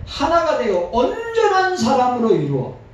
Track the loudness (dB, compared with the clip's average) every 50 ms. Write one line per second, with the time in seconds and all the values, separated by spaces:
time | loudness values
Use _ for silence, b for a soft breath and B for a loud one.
0 | -14 -12 -6 -4 -2 0 2 2 2 2 0 0 0 0 0 0 -2 -2 0 0
1 | 0 0 -2 -4 -8 -4 0 2 2 2 4 2 2 0 0 0 0 2 2 2
2 | 2 2 0 0 2 2 2 2 0 -2 -2 -4 -4 -6 -10 -16 -20 -20